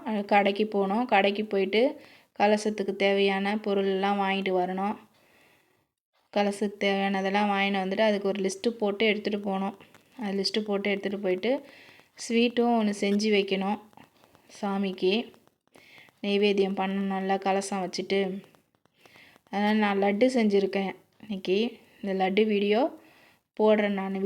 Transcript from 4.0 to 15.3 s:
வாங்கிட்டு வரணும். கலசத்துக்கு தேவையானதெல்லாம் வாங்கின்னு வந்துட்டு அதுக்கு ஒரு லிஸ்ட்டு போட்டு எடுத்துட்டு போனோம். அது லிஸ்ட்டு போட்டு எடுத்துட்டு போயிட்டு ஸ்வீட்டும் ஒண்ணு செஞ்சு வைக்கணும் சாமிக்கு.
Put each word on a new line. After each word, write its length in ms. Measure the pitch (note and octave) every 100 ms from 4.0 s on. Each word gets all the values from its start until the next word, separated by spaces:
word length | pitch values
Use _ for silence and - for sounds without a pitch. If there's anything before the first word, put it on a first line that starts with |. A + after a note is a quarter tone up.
| G3 G3+
வாங்கிட்டு 300 | G3 G3 G3 F#3
வரணும். 360 | F3+ F#3 G3+ - - _ _ _ _ _ _ _ _ _ _ _ _ -
கலசத்துக்கு 480 | G3+ G3+ G#3 G3+ G3
தேவையானதெல்லாம் 680 | G3 G3 G3 F#3+ G3+ G#3
வாங்கின்னு 300 | G3 G3 G3
வந்துட்டு 240 | F#3+ G3 A3
அதுக்கு 220 | G3+ G3+
ஒரு 80 | G3 G3
லிஸ்ட்டு 280 | - A#3+ A3+
போட்டு 280 | G#3 G3+ A3+
எடுத்துட்டு 300 | G#3 G#3+ G#3 G3+
போனோம். 260 | F#3+ G3 - - - _ -
அது 120 | G#3+ G3
லிஸ்ட்டு 240 | F#3+ A3 G#3+
போட்டு 180 | G3+ G3+
எடுத்துட்டு 280 | G3 G3 G3 G3+
போயிட்டு 260 | F#3 A3 C#4 - - - - _ - -
ஸ்வீட்டும் 520 | A#3 A#3+ A#3+ A#3 A#3
ஒண்ணு 160 | G#3+ G3+
செஞ்சு 260 | G3+ G3+ G#3+ G3+
வைக்கணும் 420 | G3 F#3+ F#3+ G#3 - - - _ _ _ _ -
சாமிக்கு. 520 | G3+ G3 G3 F#3 F#3 G#3+ -